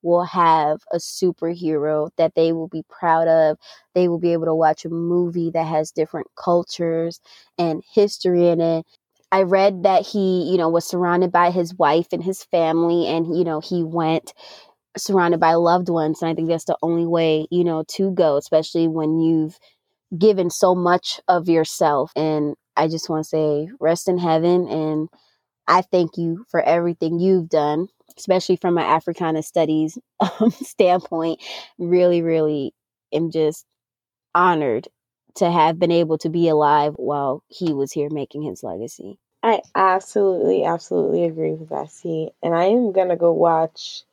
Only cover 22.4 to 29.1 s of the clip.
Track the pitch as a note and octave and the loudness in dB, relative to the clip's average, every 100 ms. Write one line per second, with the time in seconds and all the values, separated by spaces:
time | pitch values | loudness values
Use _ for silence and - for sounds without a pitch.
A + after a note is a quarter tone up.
22.4 | D3 - _ - D#3+ D#3+ - D#3 D#3 D#3+ | -2 -6 _ -2 -2 -2 -4 -6 -2 -2
23.4 | D3+ D3 D#3+ C4 D3+ E3 - F3+ F3 D#3+ | 0 -2 -4 -4 -2 0 0 -2 2 2
24.4 | E3+ F3+ E3 D3+ D#3 D#3 D#3 _ _ _ | 2 2 0 -4 -2 -4 -6 _ _ _
25.4 | _ _ - F3 F#3 F#3 E3 - E3+ E3+ | _ _ 2 2 2 0 0 -2 -4 -4
26.4 | A#3+ E3+ - E3+ E3+ E3+ D#3+ E3+ F#3 F#3 | -4 -2 0 0 0 -2 -4 0 2 2
27.4 | E3 D#3 C#3+ D3 F#3 _ _ - - F#3 | 2 -2 0 -2 -6 _ _ -16 -2 -2
28.4 | - F3+ F#3 E3+ - D#3+ - | 0 -2 0 0 2 0 -2